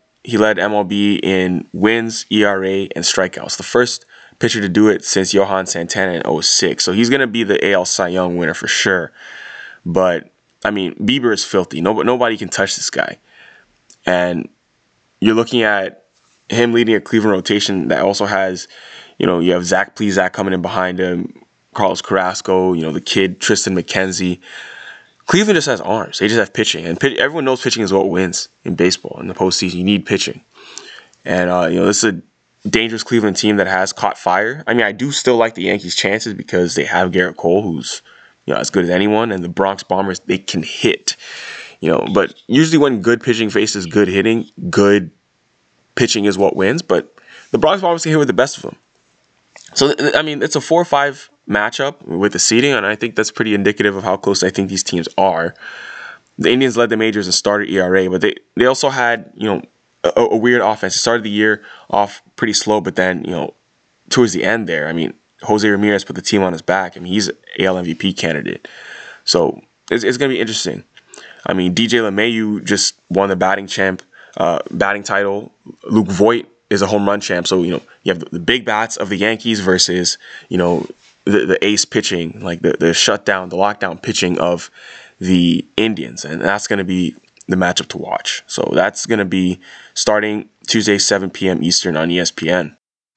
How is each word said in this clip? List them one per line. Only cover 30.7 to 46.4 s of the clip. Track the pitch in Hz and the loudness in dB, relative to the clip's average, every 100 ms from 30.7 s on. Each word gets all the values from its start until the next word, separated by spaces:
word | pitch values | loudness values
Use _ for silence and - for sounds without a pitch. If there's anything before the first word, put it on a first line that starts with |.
| - - - - _ | -20 -20 -20 -20 _
And, | - 90 90 | -4 0 2
uh, | 90 82 | 2 2
you | 90 | 2
know, | 92 | 2
this | 104 | 2
is | 110 | 0
a | 85 - _ _ _ 107 | -2 -8 _ _ _ -2
dangerous | 113 113 110 | 0 0 -4
Cleveland | - 117 104 90 | 0 2 2 2
team | 107 104 | 2 2
that | 92 | 2
has | 95 98 | 0 -2
caught | - 101 - | -2 -4 -2
fire. | - 92 110 147 110 | 0 0 0 -4 -2
I | |
mean, | 120 | 0
I | 107 | 0
do | 104 139 | -2 -4
still | 135 131 120 | -2 2 4
like | 117 | 2
the | 101 | 0
Yankees' | 95 101 87 | -2 -2 -4
chances | - 98 110 110 | -2 0 -2 -4
because | 101 - 90 87 | -8 -4 0 0
they | 82 | 0
have | - 87 92 | -2 0 0
Garrett | 92 90 - | 2 0 0
Cole, | 85 92 | 0 2
who's, | 107 78 - - - - - _ - | 0 -6 -8 -12 -14 -20 -20 _ -6
you | |
know, | - | -4
as | - | -2
good | 98 | 0
as | 87 | 2
anyone, | 90 104 107 113 | 2 2 2 0
and | 95 | -4
the | 87 | -4
Bronx | 85 98 98 | 0 0 -2
Bombers, | - 95 98 90 | -4 -2 -2 -4
they | - 95 | -4 -4
can | 98 90 | -4 -6
hit. | 80 - 113 - - - - - - - - - | -6 -2 0 0 -4 -8 -10 -16 -16 -16 -18 -6
You | 80 | 0
know, | 82 - | 0 2
but | 101 87 - - | 2 0 -2 0
usually | 127 160 160 | 2 4 4
when | 143 117 | 4 2
good | 92 117 | 2 0
pitching | - 113 107 | 2 0 0
faces | 101 107 104 87 | 0 0 -2 -2
good | 95 95 | 2 2
hitting, | 95 107 113 - - 90 | 2 2 0 -2 -10 -4
good | 92 101 101 82 - _ _ _ _ _ _ _ | 2 4 4 0 -12 _ _ _ _ _ _ _
pitching | - 120 113 101 | -2 0 2 0
is | |
what | 95 | 2